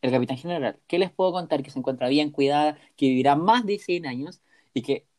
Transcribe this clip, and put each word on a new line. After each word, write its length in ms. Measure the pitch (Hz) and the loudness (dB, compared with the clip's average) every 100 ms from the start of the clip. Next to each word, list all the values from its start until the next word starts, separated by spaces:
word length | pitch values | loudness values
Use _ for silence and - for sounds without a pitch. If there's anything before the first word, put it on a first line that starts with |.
El 100 | 127 | 0
capitán 260 | 127 123 127 | 0 0 -4
general, 420 | 170 170 120 - - | -6 -4 -4 -6 -4
¿qué 120 | 170 | 0
les 120 | 185 | 0
puedo 200 | - 185 | 0 0
contar? 320 | 180 170 147 | 0 -4 -4
Que 60 | 143 | -4
se 80 | 135 | -6
encuentra 280 | 131 127 127 | -6 -4 0
bien 220 | 147 151 | 2 0
cuidada, 460 | 143 139 147 151 147 - | 0 2 2 0 -2 -16
que 120 | - 135 | 0 2
vivirá 280 | 127 135 | 4 4
más 300 | 143 180 247 | 4 4 2
de 140 | 208 202 | 0 -4
cien 260 | - 175 | -2 -4
años 360 | 147 123 151 - _ _ _ | -4 -8 -10 -16 _ _ _
y 80 | 131 | -6
que 220 | 127 - - | -2 -4 -6